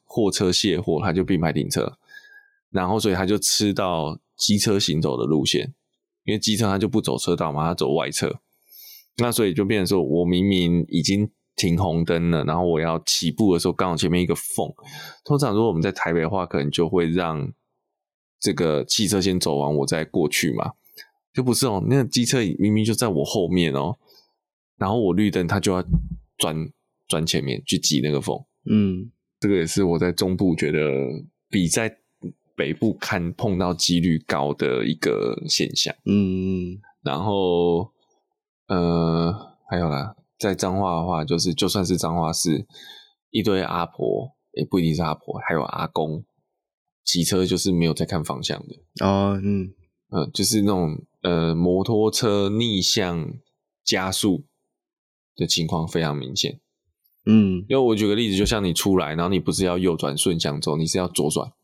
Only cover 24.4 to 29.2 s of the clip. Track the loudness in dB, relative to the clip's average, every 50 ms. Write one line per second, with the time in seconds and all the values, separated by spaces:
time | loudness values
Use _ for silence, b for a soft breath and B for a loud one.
24.4 | _ _ _ _ _ _ _ -4 -2 0 2 2 2 2 4 4 2 2 2 0
25.4 | 0 0 0 0 2 0 0 0 0 0 0 0 0 -2 -10 -12 -14 _ _ -6
26.4 | -4 -4 -2 -4 -6 -8 -12 _ _ _ _ _ _ -4 -2 -2 0 0 -2 -2
27.4 | -2 -2 -6 -6 -4 -2 -2 -2 0 0 0 0 0 0 -2 -2 -2 -4 -6 -6
28.4 | -8 _ _ _ -4 0 2 2 2 2 -2 -4 -8 -12 _ _